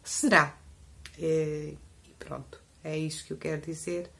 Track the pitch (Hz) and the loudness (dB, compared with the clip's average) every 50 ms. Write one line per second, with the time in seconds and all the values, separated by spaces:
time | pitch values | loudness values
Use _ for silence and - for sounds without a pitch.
0 | - - - - 302 254 196 160 147 143 - - - - - - - - - - | -8 -4 0 2 4 6 8 8 6 6 0 -8 -18 -20 -20 -20 -20 -20 -20 -18
1 | - - - 151 165 160 160 160 156 151 151 151 151 151 147 - - - - - | -16 -16 -8 -2 0 2 4 4 2 2 -2 -4 -6 -8 -10 -12 -16 -20 -20 -20
2 | - - - - - - 139 135 135 - - - - - - - - 156 156 156 | -20 -20 -20 -16 -12 -10 -10 -10 -10 -12 -16 -20 -20 -20 -20 -10 -6 -4 -2 -2
3 | 160 156 156 - - - 160 160 - 156 156 147 156 165 160 156 - 180 175 175 | -2 -2 -4 -6 -8 -8 -8 -4 -2 -2 -2 -2 -4 -6 -8 -6 -4 -4 -4 -4
4 | 175 - - | -4 -8 -12